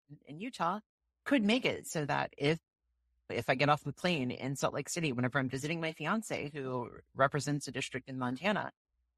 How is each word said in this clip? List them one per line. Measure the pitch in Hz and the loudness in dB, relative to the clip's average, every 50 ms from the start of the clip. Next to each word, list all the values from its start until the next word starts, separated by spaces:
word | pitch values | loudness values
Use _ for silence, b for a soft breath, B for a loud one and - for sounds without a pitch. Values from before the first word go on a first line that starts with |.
| _ - 147 - _ | _ -18 -20 -20 _
in | - 143 160 | -16 -12 -12
Utah | 208 262 - - 175 170 185 214 - _ _ _ _ _ _ _ _ | -10 -10 -4 -2 0 0 0 -2 -6 _ _ _ _ _ _ _ _
could | - 277 277 208 | 2 4 4 6
make | 202 226 262 226 | 4 4 4 4
it | 160 104 76 - | 2 0 -2 -4
so | - - 170 147 | -4 -2 -2 0
that | 139 143 139 139 - - | 0 0 0 0 -2 -2
if, | - 143 143 165 165 - _ _ _ _ _ _ _ _ _ _ _ _ - | 0 2 2 2 2 -2 _ _ _ _ _ _ _ _ _ _ _ _ -4
if | 92 113 113 - | -4 0 2 2
I | 139 | 4
get | 131 143 | 4 6
off | 143 147 143 - | 4 4 4 2
the | 147 135 | -4 -4
plane | - - 180 175 147 127 123 | -2 0 2 2 2 0 -2
in | 107 - 117 135 143 | -2 -4 -4 -4 -2
Salt | - - - - | 0 0 0 0
Lake | 143 143 - | -2 -4 -4
City, | - 180 165 151 | -2 0 0 0
whenever | 123 120 123 123 - 139 | 2 0 0 2 2 0
I'm | 131 127 | 0 0
visiting | 135 135 123 151 170 165 | -2 -2 -2 -2 -2 -2
my | 165 160 | -2 -4
fiance | 160 - 151 160 202 226 214 - - 87 110 147 147 | -4 -4 -2 0 0 0 0 -2 -4 -4 -4 -6 -6
who | 147 135 131 127 127 120 - - - - _ - | -6 -4 -4 -2 -4 -4 -6 -8 -14 -18 _ 2
represents | 123 135 139 - 147 123 147 147 147 - | 4 4 4 4 2 0 0 0 -2 -2
a | - | -4
district | 113 127 135 - - 127 - - | -4 -4 -4 -4 -6 -8 -8 -8
in | 131 131 | -6 -4
Montana, | 127 123 131 131 165 202 208 160 123 131 - _ _ _ _ _ _ _ _ | -2 -2 -2 0 0 0 0 0 -2 -6 -8 _ _ _ _ _ _ _ _